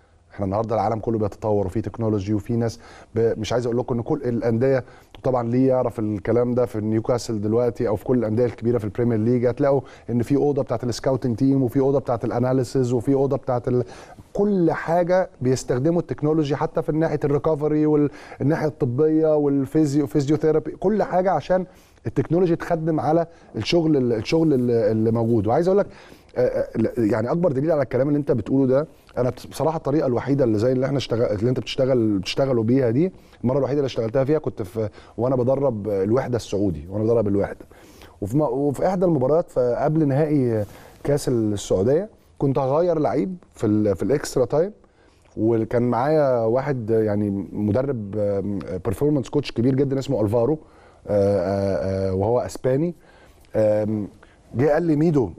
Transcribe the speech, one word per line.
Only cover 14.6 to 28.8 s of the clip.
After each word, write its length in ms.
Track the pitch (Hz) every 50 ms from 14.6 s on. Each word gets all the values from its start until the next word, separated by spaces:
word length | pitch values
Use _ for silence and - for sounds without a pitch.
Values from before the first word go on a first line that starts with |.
| 170 156
حاجه 580 | 143 - - - 165 175 180 170 180 185 180 - - -
بيستخدموا 600 | 123 123 131 127 - - 143 123 131 165 170 175
التكنولوجي، 540 | - - 131 - 143 151 156 160 151 139 147
حتى 260 | 131 160 165 - 165
في 100 | 156 -
ناحيه 280 | 151 156 160 156 147 147 -
الريكفري 600 | 139 143 143 - 160 160 139 151 151 151 151 151
والناحيه 840 | 151 151 147 147 135 - - - - - - 123 139 160 160 151 151
الطبيه 680 | - - 151 123 120 131 156 156 156 156 160 156 151
والفيزيو-، 720 | 151 147 143 139 139 135 127 - 156 156 143 135 151 143
physiotherapy، 640 | 143 - 156 139 135 156 147 - 156 151 156 - 156
كل 320 | - - - 190 220 202 180
حاجه 280 | - 175 180 185 190
عشان 340 | 175 147 - - 180 185 180 - - - - _ _ - - 120
التكنولوجي 480 | - 147 127 - 156 175 190 165 165
تخدم 440 | 156 - - 175 165 160 165 160 147
على 280 | - 147 156 170 165 165 - - - - -
الشغل 420 | - 104 - 170 175 160 160 151 135
ال-، 160 | 127 120 117
الشغل 400 | 107 110 - 165 165 165 156 143
ال-، 180 | 127 123 120
اللي 400 | 120 117 113 104 113 110 110 113
موجود. 360 | 113 117 113 113 117 113 95 107
وعايز 200 | 120 156 175 180
اقول 120 | 190 202
لك، 80 | 190 - - - - - - - - - -
آه، 60 | -
آه، 360 | 127 127 - - - - - -
لا، 140 | 110 - - 127
يعني 340 | 117 101 123 110 110 120
اكبر 200 | 151 170 175 180
دليل 200 | 127 131 143 165
على 100 | 165 147
الكلام 260 | 135 - - 120 135 151
اللي 120 | 147 147
انت 120 | 139 -
بتقوله 360 | 147 113 101 - 131 135 135 127
ده، 200 | 127 139